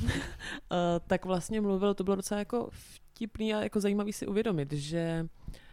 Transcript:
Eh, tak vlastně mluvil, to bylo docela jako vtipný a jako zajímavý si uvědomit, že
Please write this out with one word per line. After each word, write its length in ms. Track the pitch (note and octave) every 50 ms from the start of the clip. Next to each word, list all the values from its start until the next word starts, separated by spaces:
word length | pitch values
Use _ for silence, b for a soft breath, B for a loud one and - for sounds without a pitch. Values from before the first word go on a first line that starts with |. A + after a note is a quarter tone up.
| A#3 A#3 B C#4 B B B B B B B B B - -
Eh, 280 | F3+ F3 F3 E3+ E3+ -
tak 180 | - F#3 F3+ -
vlastně 360 | F#3 F#3 F#3 - - A3 A3
mluvil, 340 | G#3 G3+ G3 F#3 G3 G3+ G3
to 100 | - F#3+
bylo 120 | F#3+ G3
docela 220 | F#3+ F#3+ - G#3 G#3
jako 300 | G#3 - - A#3+ - - -
vtipný 840 | - - - - - - - - - A3+ G#3+ - - G#3+ A3 G#3+
a 80 | G#3+ G#3
jako 180 | G#3 - G#3+
zajímavý 320 | G3 G3+ G3+ G3+ G3+ G#3 G3+
si 140 | - -
uvědomit, 460 | - G3+ G#3 A3+ A#3 F#3+ D#3 C#3+ C#3 D3
že 560 | D3 C#3+ D3 D#3+ E3+ E3 E3 E3 E3 E3 E3 - B B B B B B B